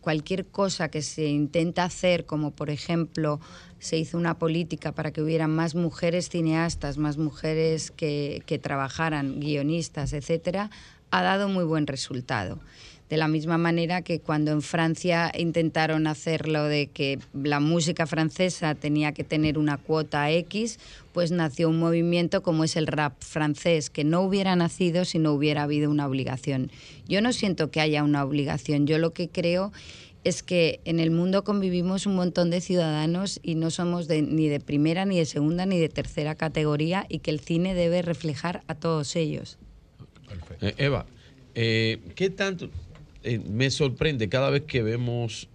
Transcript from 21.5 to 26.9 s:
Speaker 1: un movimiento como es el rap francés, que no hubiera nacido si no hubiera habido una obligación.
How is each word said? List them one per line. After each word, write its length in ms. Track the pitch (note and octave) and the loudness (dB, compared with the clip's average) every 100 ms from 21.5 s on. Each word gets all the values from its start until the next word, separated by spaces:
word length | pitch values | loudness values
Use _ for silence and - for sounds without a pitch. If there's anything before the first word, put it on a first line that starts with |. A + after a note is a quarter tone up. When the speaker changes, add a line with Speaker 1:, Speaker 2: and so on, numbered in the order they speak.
| B2+ E3 | 2 2
Speaker 1:
un 100 | D#3+ | 4
movimiento 640 | E3 E3+ E3+ F3 E3+ G3 | 4 2 2 2 2 0
como 220 | F#3+ D#3+ | 0 2
es 120 | D#3+ E3+ | 2 0
el 100 | D3+ | 0
rap 260 | D3+ D3 - | 0 -2 -2
francés, 720 | - D#3+ D3+ C#3+ F3+ E3 C#3 | -8 -2 0 0 2 2 0
que 140 | - | -2
no 180 | D3 E3+ | 2 2
hubiera 340 | F#3+ G3 F#3+ F3+ | 2 2 2 2
nacido 480 | E3+ - F3+ E3 | 2 2 0 2
si 140 | F3+ E3+ | 0 2
no 140 | D#3 | 2
hubiera 320 | C#3+ D3+ D3 | 4 2 2
habido 260 | D3 D3 D3 | 0 0 2
una 160 | D3 C#3+ | 2 0
obligación. 680 | C3 C3 C3 - C3+ B2+ - - | -2 -2 -4 -2 -2 -2 -8 -20